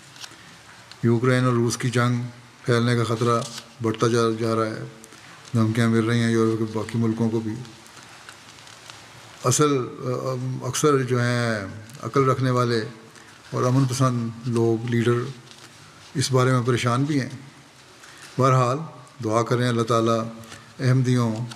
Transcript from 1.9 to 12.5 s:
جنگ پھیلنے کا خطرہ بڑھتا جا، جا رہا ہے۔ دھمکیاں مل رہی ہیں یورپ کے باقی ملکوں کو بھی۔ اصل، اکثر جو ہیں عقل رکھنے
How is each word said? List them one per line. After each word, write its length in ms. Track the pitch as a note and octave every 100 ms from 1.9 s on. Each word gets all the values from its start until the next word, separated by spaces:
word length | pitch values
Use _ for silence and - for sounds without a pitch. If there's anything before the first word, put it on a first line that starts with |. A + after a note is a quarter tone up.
جنگ 240 | A#2+ A#2+ B2 A#2+ - - -
پھیلنے 300 | - A#2+ A#2+ A#2+
کا 80 |
خطرہ 360 | G#2+ A#2 A#2+ A#2 A#2 - - -
بڑھتا 240 | A2+ A2 A#2+
جا، 140 | A#2 A#2 A2
جا 140 | A2+ A2+
رہا 100 | A2
ہے۔ 180 | A2+ C3 - - - - - -
دھمکیاں 360 | A#2+ A2 A#2 A#2
مل 160 | A2+
رہی 160 | A2 A#2+
ہیں 80 | A#2
یورپ 280 | A2+ A2+ A2
کے 60 | A2
باقی 260 | A2 G2+ A#2
ملکوں 300 | A2+ A2 A2+
کو 100 | A2+
بھی۔ 140 | A2+ A2+ C3 - - - - - - - - - - - - - - - - -
اصل، 260 | C3 A#2+ D3+ C#3 A#2 - B2+ B2+ C3 B2+ C3 B2+
اکثر 400 | B2 - D3+ C#3 B2+
جو 60 | B2
ہیں 300 | A#2+ B2 A#2 A2 F#2+ G2+ G#2+ -
عقل 200 | A2+ C#3 C3
رکھنے 200 | A#2+ B2+